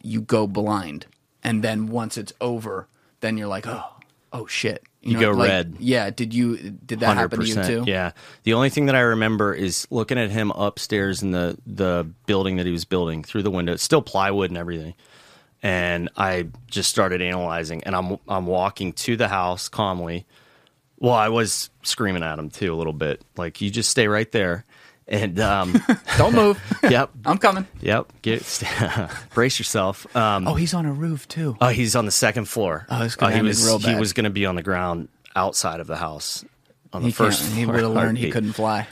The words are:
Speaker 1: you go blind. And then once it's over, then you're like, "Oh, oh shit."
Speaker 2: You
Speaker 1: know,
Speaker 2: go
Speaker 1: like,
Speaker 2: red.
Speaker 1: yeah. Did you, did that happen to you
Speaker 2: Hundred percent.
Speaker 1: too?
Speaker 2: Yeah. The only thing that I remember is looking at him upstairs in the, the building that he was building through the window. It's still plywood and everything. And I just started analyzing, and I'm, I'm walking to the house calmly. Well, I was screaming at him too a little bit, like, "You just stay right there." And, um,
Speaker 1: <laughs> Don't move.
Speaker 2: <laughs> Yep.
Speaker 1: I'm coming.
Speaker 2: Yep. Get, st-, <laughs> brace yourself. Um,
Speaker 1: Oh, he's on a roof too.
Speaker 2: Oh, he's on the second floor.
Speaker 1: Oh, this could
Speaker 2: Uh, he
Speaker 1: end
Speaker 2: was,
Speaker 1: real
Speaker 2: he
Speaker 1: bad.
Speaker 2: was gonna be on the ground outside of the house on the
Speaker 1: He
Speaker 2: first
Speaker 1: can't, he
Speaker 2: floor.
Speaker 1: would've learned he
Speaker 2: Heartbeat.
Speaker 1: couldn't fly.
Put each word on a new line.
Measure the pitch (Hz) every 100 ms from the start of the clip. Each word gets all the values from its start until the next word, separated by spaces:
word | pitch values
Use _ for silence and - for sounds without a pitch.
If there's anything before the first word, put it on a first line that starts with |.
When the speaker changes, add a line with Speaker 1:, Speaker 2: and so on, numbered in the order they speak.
Speaker 1:
you | 110 110
go | 107 117 104
blind. | 98 107 104 85 73 - _ _ _
And | 117 110
then | 113 107 110
once | 120 110 120
it's | 101 -
over, | 123 117 107 95 - _ _ -
then | 110 110
you're | 104
like, | 98 117
"Oh, | 113 - - - _ _
oh | 123 107
shit." | - 110 87 _ _
Speaker 2:
You | -
Speaker 1:
know, | 117
Speaker 2:
go | 107
Speaker 1:
like, | 98 98
Speaker 2:
red. | 92 85 78
Speaker 1:
yeah. | 123 123 101
Did | - 113
you, | 117 120 98
did | 92 101 - 110
that | 113 110
happen | 113 113
to | 113
you | 107
Speaker 2:
Hundred | 92
percent. | 117 117
Speaker 1:
too? |
Speaker 2:
Yeah. | 92 87 - - -
The | 110
only | 113 135
thing | 151 143
that | 135
I |
remember | 120 110 110 107 104
is | 78 95 - -
looking | 123 110 123
at | 107
him | 107 104
upstairs | - 101 - - 104 98 92
in | 98
the, | 90 87 - -
the | 98 95 87 82 - -
building | 98 95 92
that | 90
he |
was | 85 82
building | 92 85 80
through | - 107
the | 101
window. | 92 87
It's | 87
still | - 156
plywood | - 98 98 101 92
and | 85
everything. | 87 85 80 - _ - - - _ -
And | 104 92 87 87 85 -
I | 98 90 82 - -
just | 101 -
started | - 95 90
analyzing, | 90 92 87 85 80 82 -
and | 92
I'm, | 90 98 -
I'm | 95 90
walking | 92 98 - 92
to | - - 113
the | 107
house | 98 90 90 -
calmly. | - 101 92 85 85 - _ _ _ _ _ _ -
Well, | 123
I | 117 107
was | 117 107 - - _
screaming | - - 104 90
at | 80 78
him | 78
too | - 95
a | 82
little | 80
bit, | 73 76 69 _ -
like, | 85 -
"You | 101
just | 113 -
stay | 131 107
right | 107 110
there." | 117 92 87 - - - _ -
And, | 104 104 87
um, | 104 101 90 135 - -
Speaker 1:
<laughs> | - -
Don't | 185 233
move. | 208 196 - -
Speaker 2:
<laughs> |
Yep. | 220 123 135 123 107
Speaker 1:
I'm | 190
coming. | 214 190 190 -
Speaker 2:
Yep. | - 113 - -
Get, | 110 113
st-, | - - - - 107 107 85 -
<laughs> | -
brace | - 127 -
yourself. | - 107 95 95 - 123
Um, | 110 98 92
Speaker 1:
Oh, | 160
he's | 170
on | 180 151
a |
roof | 139 165 151 -
too. | 165 156 110
Speaker 2:
Oh, | 123
he's | 117 113 120
on | 104
the |
second | - 113 117 101
floor. | 117 95 78 -
Speaker 1:
Oh, | 120
this | 117 -
could | 110
Speaker 2:
Uh, |
he | 110
Speaker 1:
end | 107
Speaker 2:
was, | 107 113
Speaker 1:
real | 107
Speaker 2:
he | 113
Speaker 1:
bad. | 107
Speaker 2:
was | 107
gonna | 123 107
be | 98 98
on | 90
the |
ground | 87 90 90 85 - _ - 92
outside | 95 - 87 82
of | 78
the | 80
house | 82 76 - - - _ _ _ _
on | 92
the | 120
Speaker 1:
He |
Speaker 2:
first | - 107 98
Speaker 1:
can't, | - 110
he |
Speaker 2:
floor. | 113 117
Speaker 1:
would've | 113
learned | 110 113 117
he | 120
Speaker 2:
Heartbeat. |
Speaker 1:
couldn't | 120 107
fly. | 107 110 107 -